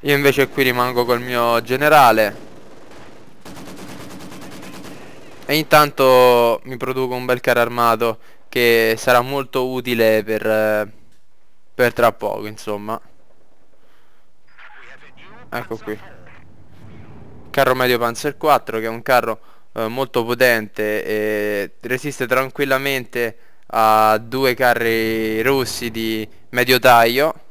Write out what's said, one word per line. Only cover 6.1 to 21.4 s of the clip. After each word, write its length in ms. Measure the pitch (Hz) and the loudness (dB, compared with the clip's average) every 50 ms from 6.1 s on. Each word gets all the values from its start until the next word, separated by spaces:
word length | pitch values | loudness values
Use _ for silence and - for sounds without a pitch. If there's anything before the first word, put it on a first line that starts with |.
| 131 127 127 127 123 120 120 117 113 - - | 8 8 8 8 8 6 4 4 2 0 -4
mi 120 | 131 131 120 | -10 -10 -8
produco 380 | 120 127 131 131 131 127 123 | -6 -4 -4 -2 -4 -4 -4
un 100 | 123 123 | -6 -2
bel 160 | 123 127 123 | -2 -2 0
carro 200 | - - 120 120 | 2 0 2 2
armato 580 | 120 117 120 120 120 117 113 110 117 117 110 - - - - - - - | 2 0 0 0 2 2 2 2 0 -2 -2 -4 -10 -18 -18 -18 -18 -8
che 460 | - 123 123 117 117 117 113 110 113 | -2 2 2 4 4 4 4 2 0
sarà 260 | 110 - - 123 123 | 0 2 2 4 4
molto 460 | 123 131 135 139 135 117 - 135 127 127 | 2 0 -4 -6 -6 -4 -2 -2 -2 -2
utile 560 | 127 127 120 117 123 113 113 110 110 110 104 | -4 -6 -4 -4 0 2 4 4 4 2 0
per, 220 | 104 110 107 - | 0 -4 -4 0
eh, 460 | 110 110 107 107 107 107 107 107 104 - - - - - - - - - - - - - - - - - | 0 0 0 2 0 0 -2 -2 -4 -8 -18 -18 -18 -18 -18 -18 -18 -18 -18 -20 -20 -20 -20 -18 -18 -2
per 200 | - 127 120 - | 0 0 0 2
tra 180 | - 120 113 | 2 2 2
poco, 340 | 110 - - 101 104 104 104 | 2 0 -6 -6 -6 -6 -8
insomma. 560 | 107 107 107 - - 104 101 104 107 110 117 - - - - - - - - - - - - - - - - - - - - - - - - - - - - - - - - - - - - - - - - - - - - - - - - - - | -10 -12 -12 -10 -8 -8 -8 -6 -8 -10 -10 -10 -16 -18 -18 -18 -18 -18 -18 -18 -18 -20 -20 -20 -18 -18 -18 -18 -18 -20 -20 -20 -20 -20 -20 -20 -20 -20 -20 -20 -20 -20 -20 -20 -20 -20 -18 -18 -18 -18 -18 -20 -20 -20 -20 -18 -18 -18 -18 -18 -12
Ecco 280 | - 120 120 - 113 110 | -12 -12 -10 -10 -14 -14
qui. 220 | - - 107 104 101 98 - - - - - - - - - - - - - - - - - - - - - - - - - - - - | -10 -12 -12 -12 -14 -20 -20 -20 -20 -20 -20 -20 -20 -20 -20 -20 -20 -18 -18 -18 -18 -18 -18 -18 -18 -18 -18 -18 -18 -18 -18 -18 -18 -8
Carro 240 | - - 135 127 127 | 0 0 2 2 2
medio 240 | 131 127 123 127 117 | 0 2 0 2 2
Panzer 400 | 120 117 117 - - 151 143 - | 0 -2 -4 -4 -6 -6 -6 -4
quattro, 400 | - 156 143 123 - - 113 113 | 2 2 2 2 2 -4 -8 -6
che 80 | 110 | -6
è 40 | 113 | -6
un 120 | 113 117 | -8 -8
carro, 380 | 113 - 131 123 117 113 110 - - - - - - - - | -2 2 2 2 2 0 -4 -6 -8 -20 -20 -20 -18 -14 -8
eh, 140 | 113 113 107 | -6 -6 -6
molto 360 | 117 127 135 127 - 123 117 | -4 -4 -6 -2 -2 -4 -2
potente 800 | 113 120 123 127 127 120 113 107 104 - - 107 107 107 107 - | -2 0 2 4 4 4 2 0 -6 -6 -6 -4 -2 -2 -4 -4
e 680 | - 107 107 107 107 107 104 | -4 -4 -4 -2 -2 -2 -2